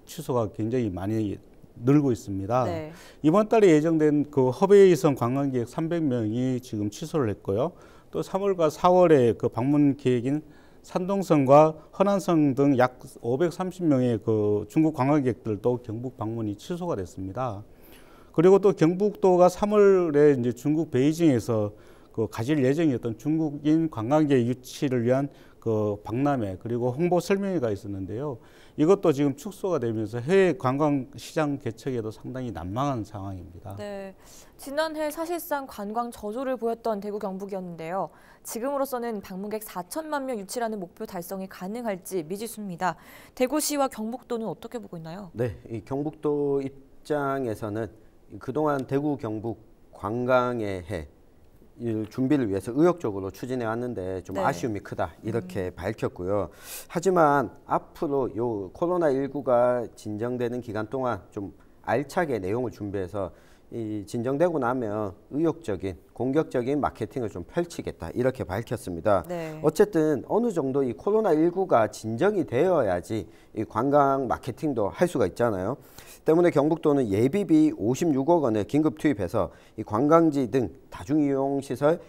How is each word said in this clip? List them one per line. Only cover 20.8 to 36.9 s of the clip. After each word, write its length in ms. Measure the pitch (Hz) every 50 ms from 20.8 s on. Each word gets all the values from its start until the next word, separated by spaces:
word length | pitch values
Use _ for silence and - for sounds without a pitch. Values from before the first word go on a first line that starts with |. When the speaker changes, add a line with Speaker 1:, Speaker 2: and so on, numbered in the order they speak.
| 165 151
Speaker 1:
베이징에서 800 | - 123 131 147 160 160 175 160 135 117 101 - 117 110 104 104 - - - - - - - - -
그 160 | - 113 104
가질 360 | - - 113 120 156 156 127
예정이었던 540 | 131 139 156 175 156 127 113 - 120 110 -
중국인 720 | - 147 156 160 160 151 143 143 - 151 151 165 165 156
관광객 560 | - 120 110 113 143 156 156 143 139 127 117
유치를 580 | 120 127 - - - - - - 143 127 123 117
위한 240 | 117 127 135 139 143 - - - - - - -
그 320 | 113 110 107 107 104 101 98 -
박람회 540 | - 107 120 139 147 143 131 110 98 95 90
그리고 300 | - 113 120 123 120 127
홍보 300 | 120 135 170 175 175 175
설명회가 500 | 165 - 202 196 196 196 190 165 123 113
있었는데요. 640 | 104 95 - 98 101 95 95 90 101 113 143 151 131 113 - - - - - - -
이것도 360 | - 147 160 196 196 - 175 151
지금 220 | 131 147 143 131
축소가 440 | - - 214 185 - - 196 175 147
되면서 400 | 123 117 113 110 110 101 110 120
해외 340 | 117 139 185 196 190 180 147
관광 540 | - - 127 131 139 156 151 143 143 123 - -
시장 420 | 117 - - - 165 156 147 143 131
개척에도 520 | - 120 107 - - 139 131 120 107 110
상당히 400 | 107 - - 131 127 131 131 120
난망한 540 | 98 82 82 90 98 117 139 147 139 113 104
상황입니다. 720 | - - 104 95 98 95 92 87 85 85 87 - 98 98
Speaker 2:
네, 380 | 104 208 202 202 139 196 190 185 - - - - - - - - -
지난해 520 | - 285 269 294 311 320 311 302 311 302
사실상 560 | 294 320 330 330 349 339 320 - 294 285 269
관광 440 | 262 - - 208 202 214 233 240 240
저조를 480 | 247 - - 208 208 247 269 262 262 233
보였던 420 | 226 233 233 233 - 233